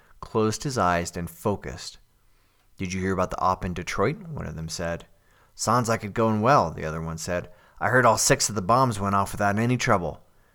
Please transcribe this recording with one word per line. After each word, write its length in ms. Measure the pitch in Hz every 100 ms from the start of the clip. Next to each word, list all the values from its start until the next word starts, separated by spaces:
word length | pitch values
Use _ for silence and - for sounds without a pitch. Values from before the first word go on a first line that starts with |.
| _ -
closed 420 | - 113 110 104
his 140 | 151 120
eyes 400 | 90 87 87 87
and 140 | 87
focused. 680 | - 110 95 73 62 - - _ _ _ _ _ _ _ -
"Did 160 | 95
you 80 | 92
hear 140 | 95
about 160 | 92 90
the 100 | -
op 240 | 92 92
in 80 | 95
Detroit?" 560 | 87 82 - 104 208 170
one 180 | 147 82
of 100 | 80
them 120 | 80
said. 380 | - 85 85 - _ _ _ _
"Sounds 340 | - - 120 113
like 160 | 113
it 80 | 107
going 300 | 117 113 107
well," 280 | 113 143 85
the 140 | 85
other 160 | 78 82
one 160 | 80 82
said. 320 | - 87 - - _ -
"I 80 | 101
heard 160 | 127
all 140 | 120 110
six 320 | - 135 -
of 40 |
the 60 | 107
bombs 400 | 92 123 131 101
went 140 | 98
off 180 | 98 98
without 260 | 85 101 101
any 200 | 117 127
trouble." 440 | - 101 80 69 _ _ _